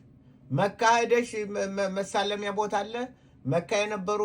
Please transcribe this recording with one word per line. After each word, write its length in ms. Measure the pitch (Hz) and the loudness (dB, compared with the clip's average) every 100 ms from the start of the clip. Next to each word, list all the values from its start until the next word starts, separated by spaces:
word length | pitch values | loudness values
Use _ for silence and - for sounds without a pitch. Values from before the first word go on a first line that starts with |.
| - - - - - | -20 -20 -20 -20 -4
መካ 320 | 139 196 - 226 | 0 2 4 4
ሄደሽ 360 | 233 226 240 240 214 202 | 4 4 2 2 -4 -4
መ-፣ 220 | 202 196 | -4 -4
መ-፣ 200 | 196 196 | -2 -2
መሳለሚያ 600 | 190 196 214 202 208 208 | -2 -2 0 0 -2 -4
ቦታ 220 | 196 208 208 | -2 -2 -2
አለ። 180 | 208 233 262 - _ - 131 | -4 -6 -8 -12 _ -10 -2
መካ 240 | 165 170 208 | -2 0 0
የነበሩ 460 | 208 208 180 208 | 0 -2 -2 -2